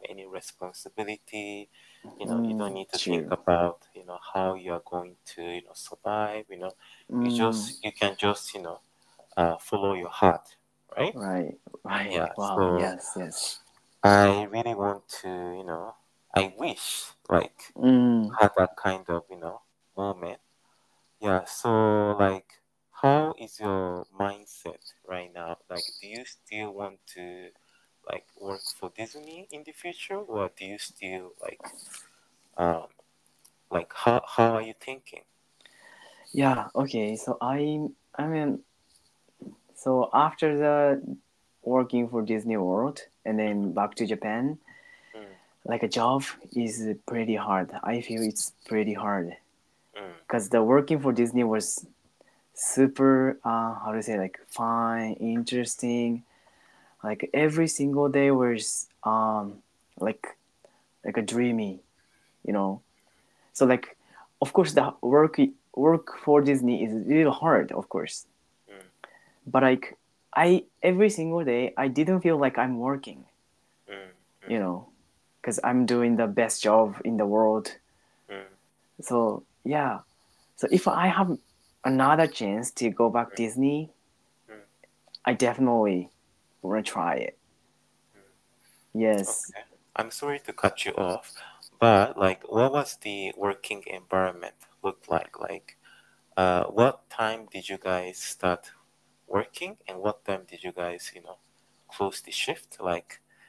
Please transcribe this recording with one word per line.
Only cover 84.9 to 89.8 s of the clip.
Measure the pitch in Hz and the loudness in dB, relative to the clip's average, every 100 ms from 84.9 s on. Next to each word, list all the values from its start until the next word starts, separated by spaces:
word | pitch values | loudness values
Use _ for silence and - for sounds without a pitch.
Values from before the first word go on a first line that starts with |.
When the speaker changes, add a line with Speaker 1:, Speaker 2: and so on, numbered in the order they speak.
| _ _ - | _ _ -6
Speaker 2:
I | - | -2
definitely | 123 123 117 131 117 104 90 90 _ _ _ _ _ | 2 2 4 4 4 4 2 -2 _ _ _ _ _
wanna | 92 107 | -4 -4
try | 107 98 85 69 | -2 -4 -2 -2
it. | 50 - _ _ _ _ _ _ _ _ | -4 -10 _ _ _ _ _ _ _ _
Speaker 1:
Mm. | _ _ _ _ _ _ _ | _ _ _ _ _ _ _
Speaker 2:
Yes. | 110 113 104 98 - - | 0 2 2 0 -4 -8
Speaker 1:
Okay. | 101 113 _ | -14 -20 _